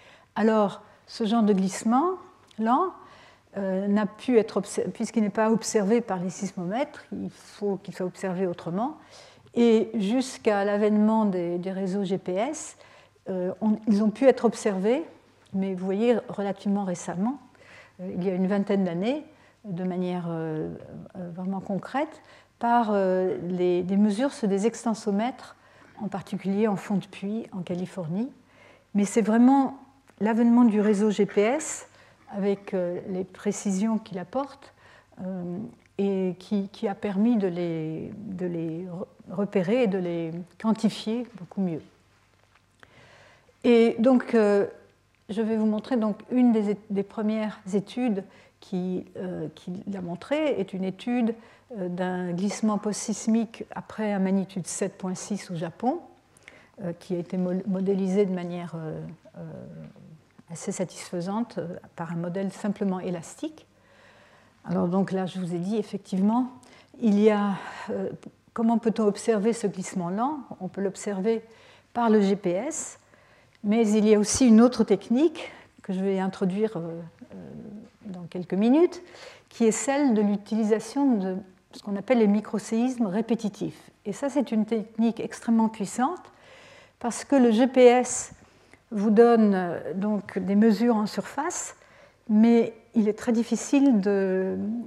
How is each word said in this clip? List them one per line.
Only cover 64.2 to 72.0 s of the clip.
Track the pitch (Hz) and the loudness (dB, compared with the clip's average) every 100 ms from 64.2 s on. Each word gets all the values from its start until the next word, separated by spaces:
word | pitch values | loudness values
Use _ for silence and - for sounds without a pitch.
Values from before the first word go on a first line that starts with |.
| _ _ _ _ - | _ _ _ _ -6
Alors | 180 180 | -2 0
donc | 190 185 | 0 0
là, | 190 180 | -2 -4
je | 185 | -6
vous | 170 | -6
ai | 170 | -4
dit, | 185 220 | -4 -4
effectivement, | 208 196 - 185 202 240 247 - - - _ - | -4 -8 -6 0 2 2 -2 -6 -20 -20 _ -2
il | 226 202 | 2 4
y | 214 | 4
a, | 208 202 185 - - - | 4 0 -4 -8 -12 -8
euh, | 202 190 - - _ _ | -6 -6 -8 -16 _ _
comment | - 226 226 | -2 2 2
peut-on | 226 220 | 0 0
observer | 208 202 233 214 220 | 0 0 0 2 2
ce | 226 196 | 0 -2
glissement | 185 175 190 170 | -4 -8 -6 -4
lent ? | 196 262 302 - - | -2 -2 -4 -10 -12
On | 180 | -10
peut | 190 | -6
l'observer | 196 196 202 190 214 226 - - - - _ | -6 -6 -6 -2 0 -2 -4 -20 -20 -20 _
par | 240 | 0